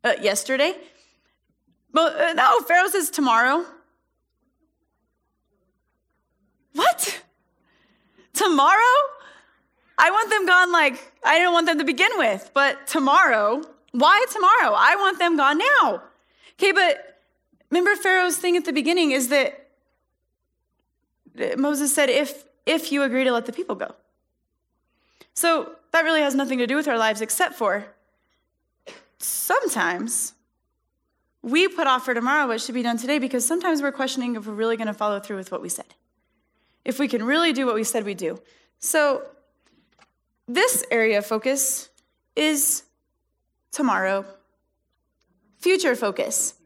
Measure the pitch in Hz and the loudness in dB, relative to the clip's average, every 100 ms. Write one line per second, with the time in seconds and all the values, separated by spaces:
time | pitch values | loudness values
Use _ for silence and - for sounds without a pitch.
0 | 233 - 202 202 - 262 311 381 - _ | 0 0 0 -2 -2 0 0 -2 -16 _
1 | _ _ _ _ _ _ _ _ _ 311 | _ _ _ _ _ _ _ _ _ 0
2 | 330 - 339 330 254 480 - 349 381 403 | 0 0 -2 2 4 4 4 2 2 0
3 | 302 - 269 226 247 311 339 - _ _ | -2 -2 2 4 4 0 -2 -14 _ _
4 | _ _ _ _ _ _ 320 _ _ _ | _ _ _ _ _ _ _ _ _ _
5 | 226 _ _ _ _ 202 180 _ _ _ | _ _ _ _ _ _ _ _ _ _
6 | _ _ _ _ _ _ _ 285 539 679 | _ _ _ _ _ _ _ 2 2 2
7 | - - _ _ _ _ _ _ _ _ | -6 -8 _ _ _ _ _ _ _ _
8 | _ _ _ - 392 294 285 403 480 539 | _ _ _ -2 0 4 4 6 6 4
9 | 554 - - - _ _ _ _ _ - | 0 -8 -20 -20 _ _ _ _ _ 2
10 | 330 403 440 427 370 359 359 339 285 247 | 2 2 0 0 4 4 4 2 2 -2
11 | - _ - 320 359 339 330 311 302 262 | -18 _ 0 2 4 2 2 0 -2 0
12 | 392 440 233 196 - 277 277 262 - 330 | 0 2 0 -2 -4 0 0 -2 -6 -2
13 | 269 311 339 220 208 262 320 - _ 247 | 4 4 4 4 0 -2 -8 -20 _ 2
14 | 294 403 508 427 370 466 285 208 277 392 | 4 6 2 2 4 4 4 4 4 4
15 | 392 339 349 320 277 302 494 554 285 - | 0 2 0 2 2 2 2 4 2 -2
16 | - _ _ _ - _ 392 381 359 - | -10 _ _ _ -20 _ 2 4 2 0
17 | - _ _ _ _ _ _ 339 359 415 | -8 _ _ _ _ _ _ 0 2 0
18 | 381 370 359 311 359 349 - 285 277 359 | 2 2 2 -2 0 -2 -2 -4 0 0
19 | 311 269 247 285 262 - _ _ _ _ | 2 0 0 0 0 -6 _ _ _ _
20 | _ _ _ _ _ _ _ _ _ _ | _ _ _ _ _ _ _ _ _ _
21 | _ _ _ - - - 285 285 285 302 | _ _ _ -8 -6 -2 -2 -2 -2 0
22 | 277 262 294 - _ _ - 311 320 285 | 2 0 -2 -8 _ _ -2 -2 -2 -2
23 | 269 254 254 240 233 233 370 208 - - | 0 0 0 -2 -4 -10 -10 -8 -10 -12
24 | _ _ _ _ _ _ _ _ _ _ | _ _ _ _ _ _ _ _ _ _
25 | _ _ - - 339 320 - - _ 330 | _ _ -14 -4 0 0 -4 -16 _ 0
26 | 320 320 285 269 262 254 240 285 294 233 | 2 2 2 0 -2 -2 -2 -2 -2 0
27 | 220 208 220 - 233 - 214 202 202 _ | 0 -2 -6 -2 -4 -2 -4 -4 -8 _
28 | _ _ _ _ _ _ _ _ - - | _ _ _ _ _ _ _ _ -20 -20
29 | _ _ - - - 480 427 220 170 180 | _ _ -8 -8 -2 -2 0 -2 -4 -4
30 | 226 - - _ _ _ _ _ _ _ | -6 -6 -8 _ _ _ _ _ _ _
31 | _ _ _ _ 233 302 370 359 285 254 | _ _ _ _ -4 0 0 0 0 0
32 | 254 233 247 294 269 226 226 247 240 233 | -2 -4 0 0 0 -4 -6 -4 -4 -4
33 | 247 294 254 247 - 339 359 311 277 269 | -2 -2 -2 -4 -2 -2 -2 -2 -4 -4
34 | 262 262 240 226 208 208 226 226 220 208 | -6 -4 -6 -8 -8 -4 -4 -2 -6 -4
35 | 208 202 202 196 185 180 175 - - _ | -4 -4 -8 -12 -10 -12 -10 -12 -12 _
36 | _ _ _ _ _ _ _ _ - 262 | _ _ _ _ _ _ _ _ -8 -4
37 | 277 233 226 302 339 262 262 220 214 - | -2 -2 0 0 0 0 -2 -2 -4 -4
38 | 202 185 170 196 _ _ _ _ - 320 | -6 -8 -8 -10 _ _ _ _ -4 0
39 | 294 262 - _ _ _ _ _ _ _ | 0 -2 -8 _ _ _ _ _ _ _
40 | _ _ _ _ - 247 494 508 - 240 | _ _ _ _ -6 0 0 0 -2 0
41 | 220 208 208 220 262 277 - - - _ | 2 0 -2 -4 -2 -2 -2 -4 -10 _
42 | _ _ _ - 302 294 - - _ _ | _ _ _ -2 0 0 -2 -4 _ _
43 | _ _ _ _ _ _ _ - 262 190 | _ _ _ _ _ _ _ -4 -2 0
44 | 190 196 196 - _ _ _ _ _ _ | -2 -4 -6 -20 _ _ _ _ _ _
45 | _ _ _ _ _ _ 359 381 339 240 | _ _ _ _ _ _ 0 2 0 0
46 | 214 190 - - - - | -4 -4 -6 -4 -6 -8